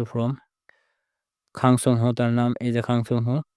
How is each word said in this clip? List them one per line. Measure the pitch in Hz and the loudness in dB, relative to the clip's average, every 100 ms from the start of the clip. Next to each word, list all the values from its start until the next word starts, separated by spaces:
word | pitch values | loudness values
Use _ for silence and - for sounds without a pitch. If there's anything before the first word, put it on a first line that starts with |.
from | 113 120 120 131 _ _ _ _ _ _ _ _ _ _ _ | -4 -2 -2 -4 _ _ _ _ _ _ _ _ _ _ _
খাংসং | - 127 127 - 117 | 0 2 4 2 2
হো | 120 | 0
তার | 117 120 | 0 0
নাম, | 120 120 - | 0 0 -2
এই | 123 | -2
যে | 117 | -2
খাংসং | 113 120 113 120 | 0 -2 0 -2
হো, | 117 143 - | 0 -2 -6